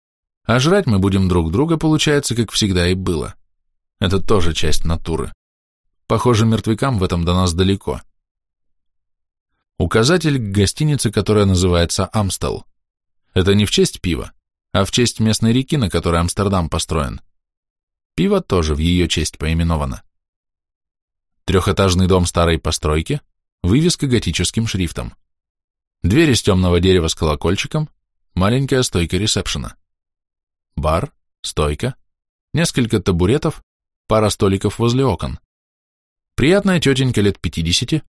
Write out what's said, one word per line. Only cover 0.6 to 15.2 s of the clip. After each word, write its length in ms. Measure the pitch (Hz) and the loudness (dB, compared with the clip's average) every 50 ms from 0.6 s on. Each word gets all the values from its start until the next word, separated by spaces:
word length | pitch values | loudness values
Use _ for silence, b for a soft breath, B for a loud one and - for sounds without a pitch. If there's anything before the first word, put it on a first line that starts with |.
| 131 160 196 208 180 | 2 2 2 2 2
мы 120 | 131 104 95 | 2 2 2
будем 300 | 92 101 95 98 95 90 | 2 2 2 2 2 2
друг 220 | 90 87 82 82 | 2 0 0 0
друга, 280 | 82 110 151 165 165 156 | 0 0 0 0 0 0
получается, 560 | 165 156 156 151 - 156 147 143 - - 120 | 2 0 0 2 2 2 0 0 0 -2 -2
как 160 | 117 113 - | -4 -4 -2
всегда 380 | - - 110 98 95 90 87 90 | -2 -2 0 0 0 0 2 0
и 60 | 92 | 0
было. 400 | 95 92 92 87 76 58 - - - _ _ _ _ _ _ _ _ _ _ _ _ | -2 -2 -4 -4 -4 -6 -8 -12 -18 _ _ _ _ _ _ _ _ _ _ _ _
Это 200 | 104 90 95 95 | -2 0 0 0
тоже 320 | - - 110 98 85 82 | 2 2 4 4 4 2
часть 320 | 80 - - - - - - | 2 0 2 2 4 4 2
натуры. 480 | 80 82 80 - 85 80 71 62 - - - _ _ _ _ _ _ _ _ _ _ _ _ _ | 0 -2 -2 -4 -4 -4 -4 -6 -8 -12 -18 _ _ _ _ _ _ _ _ _ _ _ _ _
Похоже, 380 | - 113 110 - 123 120 101 117 | -2 -2 0 2 2 4 4 4
мертвякам 540 | 110 110 104 - 117 113 - 139 139 127 95 | 2 2 0 0 -2 -2 0 -2 -2 0 0
в 40 | 95 | -2
этом 200 | 90 90 87 85 | 0 0 -2 0
до 100 | 85 87 | 0 2
нас 200 | 90 92 90 80 | 2 2 2 2
далеко. 480 | 85 92 95 98 98 - - 64 58 - - _ _ _ _ _ _ _ _ _ _ _ _ _ _ _ _ _ _ _ _ _ _ _ _ _ _ _ _ _ _ _ _ _ - | 2 0 0 0 -2 -4 -8 -8 -8 -10 -18 _ _ _ _ _ _ _ _ _ _ _ _ _ _ _ _ _ _ _ _ _ _ _ _ _ _ _ _ _ _ _ _ _ -4
Указатель 600 | 87 85 - 110 113 135 180 180 160 156 143 131 | -4 0 2 2 2 2 2 2 0 0 -2 -2
к 160 | 113 101 98 | -4 -2 0
гостинице, 560 | 104 101 92 - - 151 151 147 127 - 117 | 2 2 2 0 -2 0 0 0 0 -2 -2
которая 360 | - 107 98 - 107 107 104 | -2 -2 0 2 2 4 4
называется 600 | 98 92 87 92 92 87 85 85 82 - - 95 - | 4 4 2 2 2 2 2 2 0 -2 -4 -4 -2
«Амстел». 540 | - 110 104 92 - - - 67 50 - - - _ _ _ _ _ _ _ _ _ _ _ _ | -2 -2 -2 -2 -4 -4 -6 -6 -6 -8 -10 -16 _ _ _ _ _ _ _ _ _ _ _ _
Это 220 | _ 92 90 98 98 | _ 0 2 4 4
не 100 | 104 104 | 2 2
в 60 | - | 2
честь 300 | - 190 190 - - - | 2 2 2 0 0 -4
пива, 320 | - 90 78 60 50 - - _ _ _ _ _ _ _ | -4 -4 -4 -4 -6 -10 -16 _ _ _ _ _ _ _
а 120 | - 101 98 | -2 0 0
в 60 | - | 0
честь 300 | - 123 120 113 - - | 2 0 0 0 0 -2